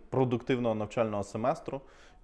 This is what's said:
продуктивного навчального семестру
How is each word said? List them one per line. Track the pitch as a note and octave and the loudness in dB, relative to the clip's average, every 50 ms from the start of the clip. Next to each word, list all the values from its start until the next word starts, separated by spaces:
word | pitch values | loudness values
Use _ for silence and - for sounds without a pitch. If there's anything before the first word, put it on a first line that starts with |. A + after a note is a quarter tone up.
| - - | -8 -2
продуктивного | - B2+ C3 B2 A#2+ A#2+ - - C3+ A#2+ B2 A#2 A2 | 2 2 2 4 2 -2 2 0 0 2 2 0 0
навчального | G#2+ G#2+ G2+ - B2+ A#2 A2 G#2 G2+ G2 | 0 -2 -4 0 0 0 2 0 -2 -4
семестру | - - A2+ A2 C3 D#3+ - - - C3+ C#3 - - - - - - - - | -4 -4 -2 0 0 0 0 -4 -8 -8 -8 -10 -12 -20 -20 -20 -20 -20 -20